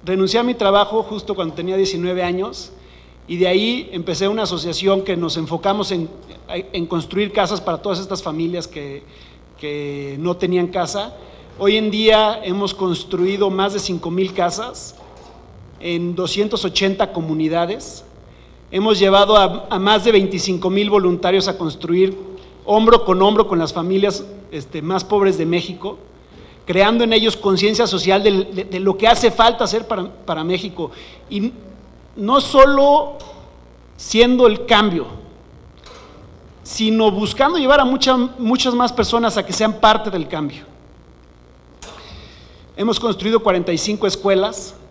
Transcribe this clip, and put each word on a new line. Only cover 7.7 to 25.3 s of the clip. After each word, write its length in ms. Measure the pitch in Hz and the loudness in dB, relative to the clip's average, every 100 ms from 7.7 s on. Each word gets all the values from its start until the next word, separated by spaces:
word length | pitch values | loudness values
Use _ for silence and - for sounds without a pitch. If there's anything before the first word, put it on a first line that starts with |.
| 165 | -6
todas 220 | 202 185 | -4 -6
estas 240 | 190 190 | -6 -8
familias 420 | 180 156 165 175 156 | -8 -6 -4 -6 -10
que, 380 | - 143 139 - - - - - - | -14 -14 -16 -18 -20 -20 -20 -20 -14
que 600 | 151 147 143 143 139 139 | -10 -8 -8 -10 -10 -8
no 180 | 165 180 | -6 -2
tenían 300 | 185 180 175 | -2 0 -2
casa. 480 | 185 170 202 214 - - - - - | -2 -4 -6 -10 -14 -20 -20 -20 -2
Hoy 200 | 202 214 | 2 2
en 160 | 214 | 0
día 480 | 208 220 214 214 220 | 2 4 6 4 0
hemos 320 | 208 190 196 | -4 -4 -4
construido 760 | - 185 170 - 185 180 196 202 | -2 -4 -4 -4 -2 -2 0 0
más 240 | 190 196 | 0 -2
de 60 | 202 | -2
cinco 320 | 185 175 170 | -6 -6 -4
mil 240 | 175 190 | -2 -2
casas 600 | 185 175 175 233 - - - - - - - - - - - | 0 -2 -2 -10 -12 -18 -20 -20 -20 -20 -20 -20 -20 -20 -12
en 380 | 175 170 175 175 | -6 -4 -4 -2
doscientas 480 | 180 196 208 214 | -4 -2 -2 -2
ochenta 480 | 185 175 196 196 202 | -2 0 0 0 -2
comunidades. 920 | 175 160 156 156 165 170 220 - - - - - - - - - | -2 -4 -2 0 0 -2 -4 -10 -18 -20 -20 -20 -20 -20 -20 -8
Hemos 260 | 185 214 208 | -2 2 4
llevado 380 | 196 196 202 214 | 6 6 6 6
a, 320 | 190 175 - | 6 0 -6
a 80 | 185 | -2
más 240 | 190 214 | 2 2
de 80 | 233 | 4
veinticinco 580 | 214 196 190 - 180 185 | 4 2 -2 -4 -2 0
mil 220 | 196 208 | 0 2
voluntarios 560 | 208 180 151 175 190 185 | 2 2 0 0 0 0
a 100 | - | -4
construir 640 | 165 139 165 175 190 190 - - - - | -6 -8 -2 2 2 0 -14 -18 -20 -18
hombro 400 | - 208 226 233 | 0 4 6 6
con 180 | - 185 | 6 4
hombro 240 | 190 214 214 | 4 4 2
con 140 | 180 | 0
las 120 | 160 | -2
familias, 520 | 175 170 190 202 196 - - - | -4 -2 0 0 -2 -10 -18 -14
este, 320 | 151 135 160 | -14 -12 -10
más 220 | 156 190 | -4 -4
pobres 340 | 185 208 196 | 0 2 2